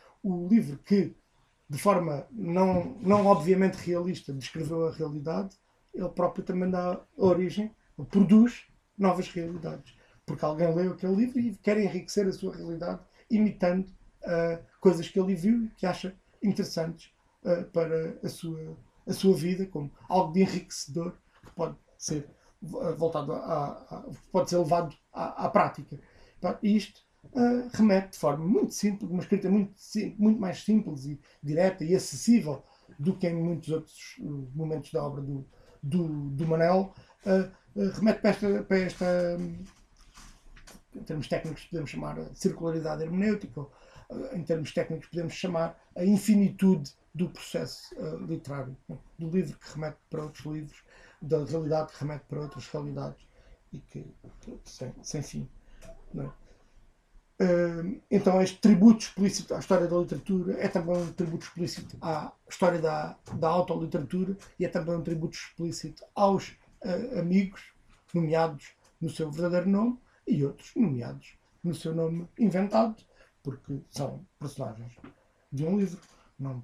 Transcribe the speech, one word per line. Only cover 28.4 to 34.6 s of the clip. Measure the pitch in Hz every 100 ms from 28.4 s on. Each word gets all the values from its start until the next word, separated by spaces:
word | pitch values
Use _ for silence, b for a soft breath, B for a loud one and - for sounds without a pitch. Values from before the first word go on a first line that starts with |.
| 160
muito | 311 392
simples, | - 208 196 180
uma | 175
escrita | - 196 185
muito | 208 196 -
sim-, | - 214 196 -
muito | 214 220
mais | 185 -
simples | - 214 165 143 139
e | 143 b b
direta | 143 156 185 185
e | 156 185
acessível | - 131 - 233 151 131 b b b -
do | 151 190
que | 175
em | 170
muitos | 165 170 -
outros, | 160 156 - - -
ah, | 165 143 131
momentos | 143